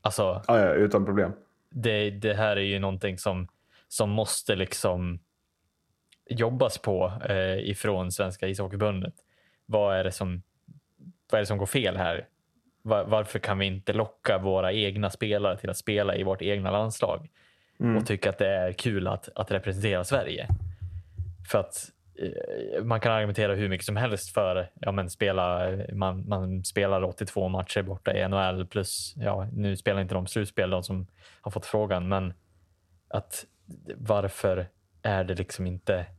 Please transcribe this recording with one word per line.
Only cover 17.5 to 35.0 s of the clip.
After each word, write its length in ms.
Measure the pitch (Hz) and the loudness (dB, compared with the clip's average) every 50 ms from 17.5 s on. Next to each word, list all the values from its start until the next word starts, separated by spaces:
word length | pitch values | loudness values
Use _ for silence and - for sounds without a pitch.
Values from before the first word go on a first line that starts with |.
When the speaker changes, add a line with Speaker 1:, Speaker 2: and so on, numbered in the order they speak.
| _ _ _ _ _ _ | _ _ _ _ _ _
Speaker 2:
Mm. 180 | - 117 113 | 0 2 2
Speaker 1:
Och 80 | 107 110 | 2 2
tycka 240 | - 104 98 - 104 | 0 -2 0 0 -2
att 80 | 92 | 2
det 100 | - 101 95 98 | 2 2 2 4
är 160 | 92 90 92 | 2 0 0
kul 360 | 90 - - 120 104 98 92 | -2 -2 -2 0 0 0 0
att, 220 | 95 101 101 - - - | -2 -2 -4 -8 -10 -6
att 160 | - 101 - | -6 -4 -2
representera 520 | 101 95 - 101 95 98 104 107 98 90 90 | -2 -2 -2 -2 -4 0 0 2 2 0 0
Sverige? 440 | - 139 131 98 - - - - - - - - - - - - - - - - - - - - - - - - - | 0 0 0 0 -2 -4 -6 -2 -2 -2 -2 -2 -8 -8 -10 -12 -10 -10 -12 -14 -14 -10 -10 -10 -10 -10 -14 -4 0
För 80 | - 104 | 2 0
att, 300 | 95 - - - - - _ _ _ - _ - - 92 - - - - 50 55 - 52 57 | 2 0 -8 -12 -14 -14 _ _ _ -20 _ -8 -8 -6 -6 -6 -6 -6 -6 -8 -6 -4 -4
eh, 60 | 80 107 | -2 0
man 160 | 117 117 110 | 0 0 2
kan 120 | - 120 | 4 2
argumentera 420 | 110 110 107 104 101 - 107 101 98 | 2 4 2 0 2 2 2 2 2
hur 140 | 98 107 98 | 2 2 0
mycket 160 | 95 90 - | 0 -2 -2
som 100 | - 101 | -2 0
helst 380 | 107 123 120 107 95 - - - | 0 0 0 0 -2 -4 -2 0
för, 360 | 113 101 92 92 92 87 90 _ - | 2 2 4 2 0 -2 -4 _ -4
ja, 120 | - 104 | -4 0
men 180 | 98 98 92 90 | 0 0 -2 -2
spela, 580 | - _ 110 98 92 95 90 90 90 90 90 92 95 98 - - 104 | -2 _ 2 2 4 4 2 2 2 2 0 0 0 -2 -4 -4 -2
man, 360 | 98 95 95 92 95 95 101 | 0 0 0 0 -2 -2 -2
man 340 | 101 95 92 92 92 92 92 | -2 -2 0 -2 -2 -2 -4
spelar 400 | - - 107 101 98 98 92 95 | -2 0 2 2 4 4 2 0
åttiotvå 440 | 92 - - 107 95 - 104 95 | 0 -2 -4 -8 -4 -2 -2 0
matcher 340 | 92 92 92 92 - - 107 | 0 0 -2 -2 -2 -2 -2
borta 320 | 95 92 95 95 _ 101 98 | -2 -2 -6 -2 _ 0 0
i 80 | 98 | 2
N 120 | 95 95 98 | 0 2 2
H 60 | 98 | 2
L 260 | 95 92 92 92 92 - | 2 2 0 -2 -4 -2
plus, 440 | - 104 95 - - - - - - | -2 -2 -2 -2 -6 -8 -8 -10 -8
ja, 300 | 143 110 101 98 98 95 107 120 | -4 -2 0 0 0 -2 -4 -4
nu 240 | 107 104 101 98 | -2 0 0 -2
spelar 240 | 90 - 104 98 98 | 0 0 0 2 2
inte 120 | 95 92 - | 0 0 -2
de 140 | 92 90 | -2 -2
slutspel, 420 | 90 - 113 104 - - - 95 90 | -2 -2 -2 -2 -2 0 0 0 2
de 140 | 95 90 92 | 0 -2 -2
som 240 | - 98 92 92 - _ _ - - - _ | -2 -4 -4 -6 -8 _ _ -20 -20 -20 _
har 100 | _ 113 | _ -8
fått 140 | 98 - - | -8 -6 -4
frågan, 420 | - - 107 107 98 95 90 87 | 0 0 0 2 2 0 0 2
men 260 | 92 98 95 92 90 87 _ _ _ _ _ _ _ _ _ _ _ _ _ _ _ | 0 0 0 0 -2 -6 _ _ _ _ _ _ _ _ _ _ _ _ _ _ _
att, 360 | - - - _ - - - _ _ _ _ - - - - - - | -6 -6 -4 _ -12 -14 -14 _ _ _ _ -20 -20 -18 -14 -14 -12
varför 720 | - 120 113 107 101 98 95 - - - 98 92 90 87 - _ _ _ _ _ _ | -8 0 2 2 2 2 -2 -4 0 0 0 0 0 -2 -6 _ _ _ _ _ _